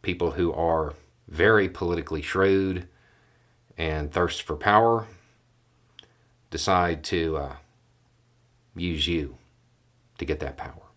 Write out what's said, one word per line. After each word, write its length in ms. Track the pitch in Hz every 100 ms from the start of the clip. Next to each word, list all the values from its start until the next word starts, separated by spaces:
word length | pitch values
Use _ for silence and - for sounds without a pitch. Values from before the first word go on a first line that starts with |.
people 280 | - 87 85 78
who 140 | 87
are 420 | 78 82 80 76 73 _ _ -
very 420 | 78 98 107 92
politically 540 | - 87 85 85 78
shrewd 640 | 76 95 98 98 95 90 90 _ _ _ _ _ _ _ _ -
and 360 | 80 78 73
thirst 300 | 92 87 -
for 120 | -
power 540 | 76 - 107 117 117 107 - _ _ _ _ _ _ _ - _ _ _ _ _
decide 520 | 82 - 92 87 80
to, 340 | - 90 82 76
uh, 160 | 71 67 _ _ _ _ _ _ _ _ _ _ _ 87
use 320 | 87 80 87
you 280 | 85 69 - _ _ _ _ _ _ _ -
to 60 |
get 140 | 78 76
that 180 | 69 -
power. 300 | 76 - -